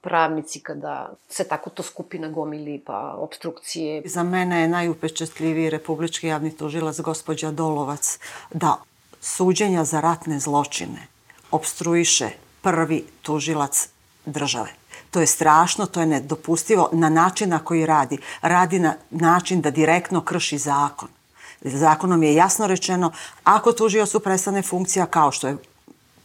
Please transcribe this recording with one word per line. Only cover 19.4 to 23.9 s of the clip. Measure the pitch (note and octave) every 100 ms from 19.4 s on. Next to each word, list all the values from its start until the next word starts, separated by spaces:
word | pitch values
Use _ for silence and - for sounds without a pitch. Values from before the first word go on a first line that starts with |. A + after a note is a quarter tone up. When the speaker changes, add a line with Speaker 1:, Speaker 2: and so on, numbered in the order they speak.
| F3+ F#3
Speaker 2:
da | D3+
direktno | C#3+ D#3 F3 F3+ F3+
krši | - F#3 - D3
zakon. | D3 C#3 C#3+ - - _ _ _ - -
Zakonom | C#3 C3+ D#3+ D#3 F#3 F3
je | D#3
jasno | D3+ F#3 - G#3
rečeno, | F#3 - F3+ E3+ - - -
ako | - G#3 A#3
tužiocu | A#3 A3